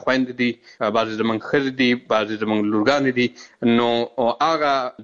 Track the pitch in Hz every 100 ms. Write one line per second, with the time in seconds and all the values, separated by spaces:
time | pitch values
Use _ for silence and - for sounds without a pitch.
0 | - 131 127 123 120 113 - - 110 110
1 | 110 110 113 110 - 147 135 131 127 123
2 | - 110 107 107 110 107 104 107 107 143
3 | 135 123 123 - - _ 120 117 120 117
4 | 120 - 120 - 151 160 147 135 127 -